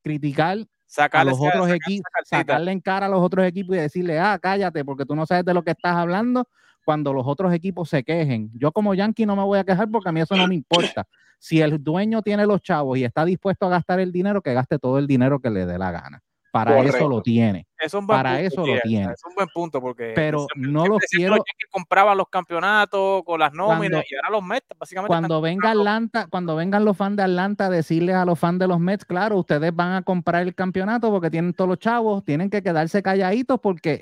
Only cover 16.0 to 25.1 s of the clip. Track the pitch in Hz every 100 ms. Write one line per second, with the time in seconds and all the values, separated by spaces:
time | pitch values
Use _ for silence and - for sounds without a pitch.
16 | 69 73 _ _ _ - 110 143 131 131
17 | 151 120 101 117 117 92 - _ 156 196
18 | 202 214 131 131 185 185 160 131 113 113
19 | 95 - 170 180 185 - 170 143 127 120
20 | 117 113 151 151 143 147 131 147 175 214
21 | 196 214 180 214 196 - - 190 175 185
22 | 208 196 180 190 175 170 180 214 208 202
23 | 196 196 175 165 151 151 196 190 202 156
24 | 139 135 160 208 185 233 - - - 180
25 | 202